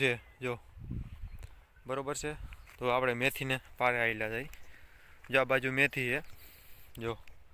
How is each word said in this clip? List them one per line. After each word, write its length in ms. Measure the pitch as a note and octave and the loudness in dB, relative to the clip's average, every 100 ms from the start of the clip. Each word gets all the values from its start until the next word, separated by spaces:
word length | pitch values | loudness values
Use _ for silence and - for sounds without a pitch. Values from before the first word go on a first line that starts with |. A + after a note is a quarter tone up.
છે 100 | C3+ A#2+ - - | 4 2 -4 -6
જો. 120 | B2+ A#2+ - - - - - - - - - - - - B2 | -4 -4 -8 -12 -8 -6 -8 -10 -10 -10 -12 -14 -20 -14 -6
બરોબર 320 | C3+ C3+ D3 | -4 -4 -4
છે? 160 | D3+ D3 - - - - | -6 -6 -10 -12 -16 -2
તો 120 | B2 | 4
આપણે 240 | B2+ B2+ | 4 4
મેથીને 480 | A#2+ C3+ - C3+ C3 - - | 4 2 2 0 -2 -2 2
પારે 200 | B2+ A#2+ | 4 6
આવેલા 280 | A#2 A2 A2 | 4 2 -2
જાય. 160 | A2+ C#3+ - - - - - - - - | -2 -6 -10 -12 -14 -18 -20 -20 -18 0
જો 80 | C3 | 2
આ 40 | B2+ | 4
બાજુ 240 | C3 C3 | 4 4
મેથી 380 | C3 C#3 C#3 B2 | 4 4 4 0
છે 80 | C#3 - - - - - - - - | 0 -4 -12 -16 -18 -16 -16 -14 -6
જો 160 | A2+ A2 - - - | -4 -4 -8 -16 -18